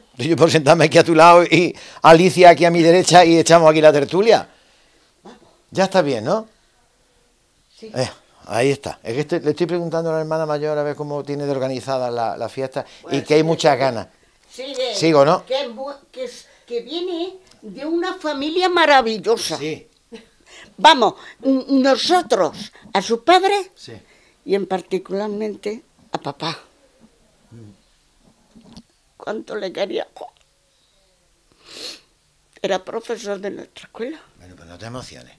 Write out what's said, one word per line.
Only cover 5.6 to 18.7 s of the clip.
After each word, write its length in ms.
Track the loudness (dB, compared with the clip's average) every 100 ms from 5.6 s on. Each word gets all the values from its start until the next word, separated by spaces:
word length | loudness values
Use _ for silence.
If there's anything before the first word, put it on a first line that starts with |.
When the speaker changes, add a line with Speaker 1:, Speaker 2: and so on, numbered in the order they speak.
| _
Speaker 1:
Ya 140 | -4
está 180 | 0 0
bien, 220 | 0 -4
¿no? 240 | -4 -6 -6 _ _ _ _ _ _ _ _ _ _ _ _ _
Speaker 2:
Sí. 140 | -12
Speaker 1:
Eh, 160 | -8 -8 -10 _ _ -8
ahí 240 | -2 -2
está. 280 | -2 -8 -12
Es 100 | -8
que 60 | -8
estoy, 200 | -6 -4
le 100 | -4
estoy 160 | -4 -4
preguntando 440 | -6 -6 -6 -4
a 40 |
la 60 | -6
hermana 260 | -4 -6 -4
mayor 300 | -6 -4 -4
a 40 |
ver 140 | -6 -8
cómo 260 | -10 -10
tiene 220 | -8 -8
de 60 | -6
organizada 580 | -6 -6 -8 -8 -6 -6
la, 260 | -6 -6 -8
la 120 | -10
fiesta 360 | -8 -10 -10 -14 -20
y 0 |
Speaker 2:
Pues 220 | -8 -8
Speaker 1:
que 100 | 0
hay 60 | 0
Speaker 2:
sí, 40 | 0
Speaker 1:
muchas 280 | 0 0
Speaker 2:
sí. 40 | 2
Speaker 1:
ganas. 280 | -2 -4 -10 _ _ _ _
Speaker 2:
Sí, 240 | -18 -14
de 200 | -10 -8 -2
Speaker 1:
¿Sigo, 280 | 2 4
no? 200 | 4 2 -2
Speaker 2:
que 140 | -6
es 80 | -6
bu-, 260 | -12 -16 -16 _
que 140 | -16
es, 220 | -16 -16 -20 _ _
que 140 | -12
viene 540 | -10 -10 -8 -8 -10 -12 _ _
de 240 | -20 -12 -6
una 280 | -4 -6
familia 540 | -8 -8 -6 -6 -2
maravillosa. 920 | 0